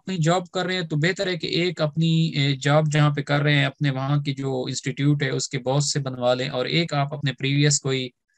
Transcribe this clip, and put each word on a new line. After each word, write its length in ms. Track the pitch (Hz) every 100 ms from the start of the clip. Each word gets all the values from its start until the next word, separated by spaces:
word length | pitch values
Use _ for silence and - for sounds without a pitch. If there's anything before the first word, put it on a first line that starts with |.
| -
कहीं 120 | 185
job 300 | 156 180 180
कर 180 | 185 175
रहे 100 | 185
हैं 120 | 165
तो 80 | 151
बेहतर 320 | 170 190 185
है 80 | 180
कि 260 | - 165
एक 200 | 180 165
अपनी, 480 | 156 156 165 160 165
अ, 280 | 147 139 135
job 300 | 143 151 156
जहाँ 220 | 151 147
पे 120 | 147
कर 180 | 139 143
रहे 140 | 147
हैं 120 | 147 139
अपने 240 | - 143
वहाँ 320 | 131 135 147
की 100 | 143
जो 360 | 131 135 131 131
institute 540 | 131 147 143 143 147
है 80 | 135
उसके 280 | 135 - 127
boss 340 | 123 143 143
से 80 | 147
बनवा 340 | 127 127 123
लें, 140 | 127 135
और 200 | 127 127
एक 260 | 156 170
आप 160 | 147 139
अपने 200 | 147 143
previous 460 | 127 135 143 147 143
कोई, 340 | 139 131 127 - _